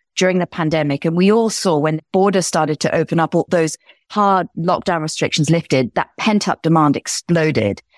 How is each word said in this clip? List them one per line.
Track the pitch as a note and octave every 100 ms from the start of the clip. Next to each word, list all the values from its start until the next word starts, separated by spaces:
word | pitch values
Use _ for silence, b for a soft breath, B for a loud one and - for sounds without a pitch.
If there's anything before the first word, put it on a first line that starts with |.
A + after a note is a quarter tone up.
| _ -
during | F#3 F#3
the | F3
pandemic. | - D#3 D#3 D3 C#3 E3
And | E3+
we | F#3+
all | A3 A3+
saw | - F#3+ D3+
when | D#3 D#3 _
borders | F#3+ G3 G3 E3
started | E3+ D#3 D3+
to | - E3
open | D3+ E3+
up, | D#3+ E3+
all | -
those | F3 D#3+ - b b b
hard | G#3 G3+ F#3+ E3 -
lockdown | E3+ F3 - E3+
restrictions | D#3 - D3 - D3
lifted, | E3 - C3+ A#2+ -
that | - -
pent | - G#3 G3
up | -
demand | D#3+ E3 D3+ C3+
exploded. | - - - E3+ D#3 B2 G#2 G2 _